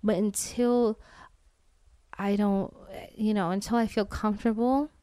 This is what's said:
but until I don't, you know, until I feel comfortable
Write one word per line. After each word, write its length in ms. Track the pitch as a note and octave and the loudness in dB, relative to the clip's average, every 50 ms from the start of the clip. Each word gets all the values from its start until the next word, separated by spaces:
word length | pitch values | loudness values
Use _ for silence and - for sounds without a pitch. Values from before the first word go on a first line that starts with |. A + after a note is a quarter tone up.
| - | 0
but 120 | G#3 G#3+ | 0 0
until 840 | F3+ G#3 G#3+ G3 - - - - - B3 A#3+ A#3+ A#3+ A#3+ G#3+ A3 - - - - - - - - _ _ - _ _ _ _ _ _ _ - - - _ _ - - | 2 0 0 -2 -4 -8 -6 -2 0 2 2 4 4 2 2 0 -2 -10 -20 -20 -20 -20 -20 -20 _ _ -20 _ _ _ _ _ _ _ -20 -20 -20 _ _ -10 -6
I 180 | F#3+ G3+ G3+ | -2 0 2
don't, 380 | G3+ G#3 G3+ G3 G3 F#3+ - - - - - - - - - - | 2 2 2 2 0 0 -4 -8 -16 -20 -18 -16 -16 -16 -16 -8
you 180 | - A3 G#3+ G#3+ | -2 0 2 2
know, 160 | G#3 F#3 E3 | 2 2 0
until 280 | F3+ G3 G3 - A3+ A#3+ | 0 -2 -2 0 2 2
I 100 | A3+ G#3+ | 2 2
feel 180 | - - G3+ | 0 -2 -2
comfortable 840 | G3+ - - - G#3+ G#3+ G#3 - A#3 A3 G#3+ A#3 B3 C4 C#4 D4 D4+ _ _ | -2 -4 -4 -2 -2 -2 0 0 -2 0 2 0 2 2 2 0 -2 _ _